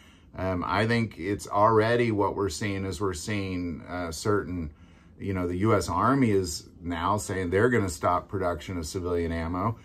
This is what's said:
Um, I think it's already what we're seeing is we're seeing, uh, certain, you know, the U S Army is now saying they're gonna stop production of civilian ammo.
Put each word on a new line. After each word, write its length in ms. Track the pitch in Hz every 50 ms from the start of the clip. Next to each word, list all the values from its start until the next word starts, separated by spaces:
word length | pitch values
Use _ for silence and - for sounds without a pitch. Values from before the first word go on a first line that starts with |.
| - - - - - - -
Um, 300 | - 92 92 92 90 -
I 180 | 53 85 98 110 113
think 260 | 117 117 117 101 -
it's 300 | 76 80 95 104 98 -
already 640 | - - 101 104 110 113 107 107 113 120 120 120 117
what 240 | 110 98 101 95 -
we're 140 | - 101 95
seeing 380 | - - 113 104 98 95 95
is 140 | 95 90 80
we're 140 | 104 95 87
seeing, 720 | 80 - - 107 101 98 95 92 90 87 87 80 67 - -
uh, 220 | 82 90 87 85
certain, 640 | 80 - - 107 104 101 85 73 90 90 82 76 - - - - - - - - -
you 160 | - - 98 95
know, 140 | 92 90
the 120 | 87 90 90
U 180 | 101 110 110
S 120 | 92 80 82
Army 440 | 82 87 101 117 135 139 131 110 101
is 360 | 98 92 82 78 - - - - - 80
now 360 | 85 87 82 85 95 104 104
saying 320 | - - 95 95 92 87
they're 200 | 87 98 113 127
gonna 180 | 123 113 101 92
stop 400 | 82 - - 95 87 87 - -
production 500 | - 98 92 87 85 78 - - 95 87
of 80 | 80
civilian 440 | - - 95 87 90 90 87 85 82
ammo. 480 | 82 82 82 82 90 90 95 107 110 - -